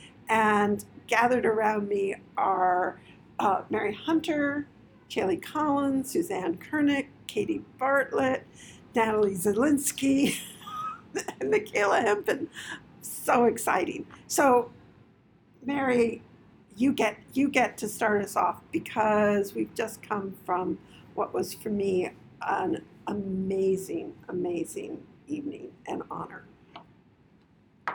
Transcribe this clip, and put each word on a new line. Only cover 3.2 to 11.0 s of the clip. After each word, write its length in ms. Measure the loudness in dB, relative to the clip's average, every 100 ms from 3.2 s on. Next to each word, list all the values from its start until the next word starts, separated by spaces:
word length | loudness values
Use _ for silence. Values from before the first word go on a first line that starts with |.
| -12 -2
uh, 240 | 2 2 0
Mary 240 | -2 -2
Hunter, 760 | -4 0 0 2 0 0 -2 -6 -12 -20 -20 -8
Kaylee 320 | -4 0 -2
Collins, 680 | -4 -2 0 2 2 0 -2
Suzanne 480 | -2 -2 -2 -4 -6
Kernick, 520 | -4 0 2 2 -2 -10 -8
Katie 360 | -4 -2 -4 -8 -4
Bartlett, 720 | 2 2 2 0 0 0 -6 -20 -20 -20 -6 0
Natalie 400 | 2 4 2 2
Zielinski, 1040 | 0 2 4 4 0 0 2 4 2 0 -8 -16 -12 -8
<laughs> 580 | -8 -10